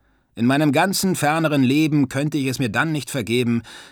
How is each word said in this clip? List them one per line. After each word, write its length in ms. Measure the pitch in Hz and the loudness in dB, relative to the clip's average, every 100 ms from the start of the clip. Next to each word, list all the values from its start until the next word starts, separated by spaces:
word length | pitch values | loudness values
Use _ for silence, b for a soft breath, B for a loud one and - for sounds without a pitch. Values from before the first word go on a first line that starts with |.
| _ _ _ - | _ _ _ -2
In 100 | 120 | 0
meinem 240 | 139 151 | 2 2
ganzen 460 | 143 185 185 190 170 | 2 0 0 -2 0
ferneren 480 | 147 160 160 147 | 0 0 0 2
Leben 440 | 127 143 156 151 131 | 2 2 2 2 0
könnte 300 | 135 147 151 | -2 -2 -2
ich 80 | 131 | -2
es 140 | 120 | -2
mir 100 | 123 | -2
dann 220 | 107 156 | 0 -2
nicht 180 | 151 - | -4 -6
vergeben, 520 | 139 104 120 120 117 B B B | -6 -2 0 2 -2 B B B